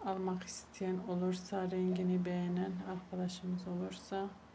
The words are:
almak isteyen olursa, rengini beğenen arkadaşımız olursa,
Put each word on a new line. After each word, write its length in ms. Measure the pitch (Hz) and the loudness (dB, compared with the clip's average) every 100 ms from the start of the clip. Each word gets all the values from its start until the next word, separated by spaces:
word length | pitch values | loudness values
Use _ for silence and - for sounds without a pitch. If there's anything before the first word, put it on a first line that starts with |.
| 202 | -2
almak 380 | 190 185 185 | 0 0 0
isteyen 540 | - - - - 185 185 190 | -2 -2 -2 -4 0 0 0
olursa, 640 | 180 185 180 - 196 185 | 2 2 2 0 0 0
rengini 540 | 185 185 180 180 180 | 2 4 4 4 4
beğenen 480 | 180 180 175 180 190 180 190 | 4 2 2 2 0 -2 -4
arkadaşımız 760 | 185 - 180 180 - 185 180 185 | -6 -4 -2 -2 -2 -2 -2 -2
olursa, 580 | 175 185 185 - 196 196 - - | -2 -2 -6 -4 -2 -2 -6 -18